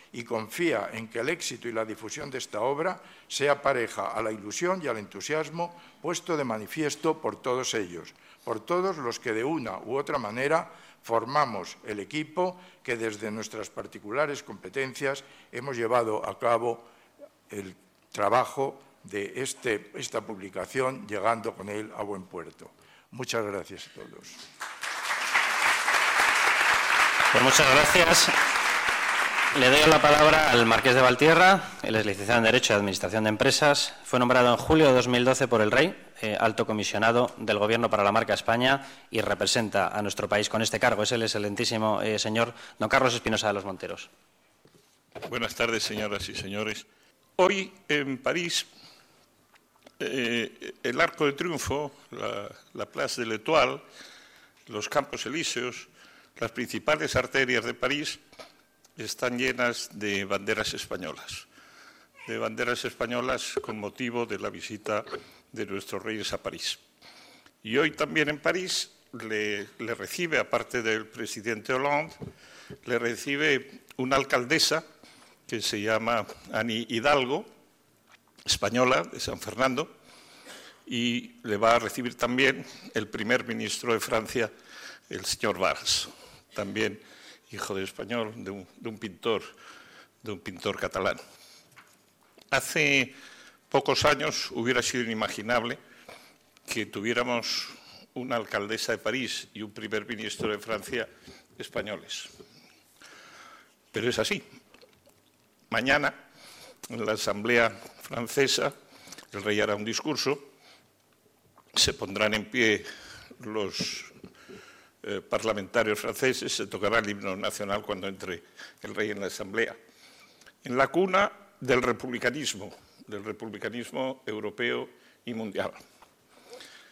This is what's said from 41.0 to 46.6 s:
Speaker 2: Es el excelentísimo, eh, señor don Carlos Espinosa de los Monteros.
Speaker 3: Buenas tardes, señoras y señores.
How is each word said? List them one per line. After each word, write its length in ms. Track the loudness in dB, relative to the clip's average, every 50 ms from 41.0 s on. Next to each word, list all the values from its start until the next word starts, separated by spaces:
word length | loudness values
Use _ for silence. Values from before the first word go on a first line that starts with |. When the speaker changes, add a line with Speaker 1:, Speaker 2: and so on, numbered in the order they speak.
Speaker 2:
Es 100 | 0 0
el 100 | 0 0
excelentísimo, 800 | 0 0 -2 -2 -2 -2 -2 -2 -2 0 0 0 2 2 0 0
eh, 180 | 0 0 0 -2
señor 360 | -2 0 2 2 0 0 -2 -12 -18 -14 -8 -4
don 100 | 0 2
Carlos 240 | 4 4 4 4
Espinosa 360 | 2 0 -2 -2 0 0 0 0
de 60 | -2
los 100 | -2 -4
Monteros. 440 | -8 -8 -8 -8 -10 -10 -12 -14 -18 _ _ _ _ _ _ _ _ _ _ _ _ _ -20 _ _ _ _ _ _ -16 -14 -10 -6
Speaker 3:
Buenas 280 | -4 -2 -2 -2 0
tardes, 260 | 0 0 2 2 0
señoras 460 | 0 -2 -2 -2 -2 -2 -2 -4 -6 -6
y 80 | -8
señores. 500 | -8 -8 -6 -4 -4